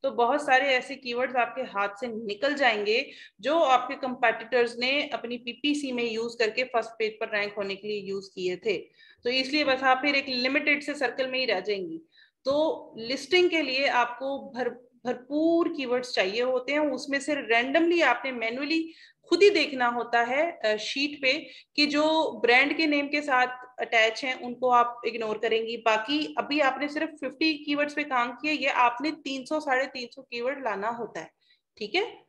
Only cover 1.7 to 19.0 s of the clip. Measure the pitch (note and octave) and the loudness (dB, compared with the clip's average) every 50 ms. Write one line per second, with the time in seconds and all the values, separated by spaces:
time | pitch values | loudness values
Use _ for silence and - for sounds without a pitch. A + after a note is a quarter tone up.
1.7 | - G3 G3+ D4+ D4+ - C4 A#3+ A3+ G#3+ A#3 G#3 G3+ G3+ - C#4 D4 C4+ C#4 B3 | -2 -2 -2 -2 -2 -6 -8 -6 -6 -6 -6 -6 -6 -2 0 0 2 4 2 2
2.7 | A3 G#3 G#3 G3+ A3 A#3+ C#4 C#4 - - - - _ _ G3 B3+ D4+ E4+ E4 C4+ | 2 2 0 0 0 0 0 -4 -10 -20 -20 -20 _ _ -2 0 2 4 4 6
3.7 | C4 B3 B3 - C#4 C4+ - B3+ B3 B3 - A#3 A3 A3 A3+ A3 - B3 A#3+ A#3 | 4 4 4 0 -6 -6 -4 -6 -4 2 2 2 2 2 -4 -2 2 2 2 2
4.7 | A#3 - B3 B3+ C4+ D4 D4 D4 - A3+ - A#3+ A#3+ A#3+ A#3+ B3 A#3 - - D4 | 0 -2 -2 0 0 0 -2 -2 -6 -8 -6 -6 -10 -8 -8 -10 -12 -4 -2 0
5.7 | D4 D4 C#4+ C4 B3+ A#3+ A#3 A#3 A3 A3 A3+ A#3 A#3 - A#3 G#3+ A3 A#3+ B3+ B3+ | 0 0 -2 -4 -4 -2 -2 -2 -2 -2 -4 -6 0 0 0 0 2 -2 -4 0
6.7 | - A#3 A3 - - _ A3+ G#3+ G#3+ - A3+ A3 A3 G#3 G3+ G#3 G3+ G#3 G3+ G3 | 0 -2 -2 -2 -4 _ -4 -4 -2 -4 -8 -4 -2 -2 -2 -2 -4 -6 -4 -4
7.7 | G3 F#3+ G#3 G#3 G#3+ G#3 G3 F#3+ G3 G3 F#3+ - _ F#3+ F3+ F3+ F3+ F3 - A3+ | -6 -8 -6 -6 -6 -6 -6 -6 -8 -8 -8 -12 _ -6 -4 -4 -4 -2 -2 -2
8.7 | G3 D#3 - - _ _ - - - _ _ A#3+ B3 C4 C4 C4 C#4 D4+ D4 C4+ | -2 -2 -4 -10 _ _ -20 -20 -20 _ _ -2 0 0 -2 0 0 0 2 2
9.7 | C4 C4 C4 C4+ C4 C4 C4 D4 C#4 C4+ C#4 C#4 B3+ B3 B3 C4 C4+ D4+ D4 D4+ | 0 2 4 2 2 4 2 2 2 0 0 -2 -4 -2 0 2 0 0 2 2
10.7 | D4 - - - C#4+ - C4+ A#3+ B3+ - C4 C4 B3+ B3+ C4 A3+ G#3 F#3 F#3+ G#3 | 0 0 0 -6 -6 -2 -2 -4 -2 -2 -4 -2 -2 -2 0 0 0 -2 0 -2
11.7 | G3+ G3 F#3 E3+ D#3+ E3 - _ _ _ - _ _ _ _ C4 C#4 D4 D#4 E4 | -4 -4 -4 -8 -10 -12 -14 _ _ _ -20 _ _ _ _ -2 0 2 2 0
12.7 | - - - - - A3 A3+ A#3 C4 C4+ - - - F4+ F4+ F4 E4 E4 D4+ C4 | 0 -4 -8 -16 -14 -12 -8 -6 -6 -6 -4 2 4 4 4 4 4 2 0 0
13.7 | B3+ C4 C#4 C4+ - B3 A#3+ - - - C4+ C4+ C#4 C4+ - F#3 F3+ A#3+ B3+ A#3 | 0 0 0 2 2 2 2 2 -2 -6 -6 -6 -6 -6 -8 -10 -8 -4 -4 -4
14.7 | A#3 - - _ _ _ _ A#3 B3 B3 - _ C#4+ D4+ D#4+ E4 E4+ E4 E4+ E4+ | -6 -8 -20 _ _ _ _ -6 -6 -6 -6 _ -2 2 2 4 4 4 2 0
15.7 | E4+ D4 C4+ A#3+ A#3+ B3 B3 - - - G3 F#3+ G3 A3+ B3 B3+ C4 B3+ B3+ C4 | -2 -4 -2 -2 -2 -2 -2 -2 0 0 0 0 0 0 0 0 0 -2 -2 0
16.7 | C#4 D4+ D4+ D4 C4 B3 - - C4+ C#4 C#4 - D4+ C#4 B3+ G#3+ A3+ A#3 A#3+ C4 | 0 0 0 0 0 -4 -4 -4 -4 -4 0 -2 -2 -2 0 2 2 2 2 4
17.7 | C4+ E4 E4 E4+ E4+ E4+ D#4+ C4+ A#3+ - - C4+ B3+ A#3+ A3+ A3+ A#3 B3+ C#4+ D4 | 2 2 4 4 4 4 4 4 2 2 0 -6 -6 -4 -4 -4 -4 -4 -4 -2
18.7 | D#4+ E4 D#4+ D#4+ - - | -2 -2 -2 -4 -10 -20